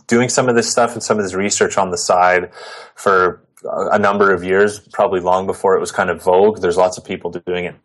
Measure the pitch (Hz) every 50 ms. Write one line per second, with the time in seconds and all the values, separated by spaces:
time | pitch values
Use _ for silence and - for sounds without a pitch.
0 | _ - 120 117 123 120 - 139 127 127 117 117 113 - - 127 120 117 - 113
1 | - - 110 107 101 92 90 95 101 101 - - 104 92 - 101 95 92 87 -
2 | - - 95 90 90 90 90 90 90 90 - - - - - - - - _ -
3 | - 101 95 92 90 90 87 - _ _ _ _ - - - 87 98 82 95 104
4 | 104 101 101 101 101 98 95 87 90 92 95 98 104 104 101 - - _ - -
5 | 104 95 95 90 85 90 92 92 95 98 98 - - 98 95 - 90 - - -
6 | 95 90 87 80 - 92 90 95 101 110 107 - 92 87 85 92 92 92 - -
7 | - - 95 - - 87 87 90 - 90 90 90 87 85 76 -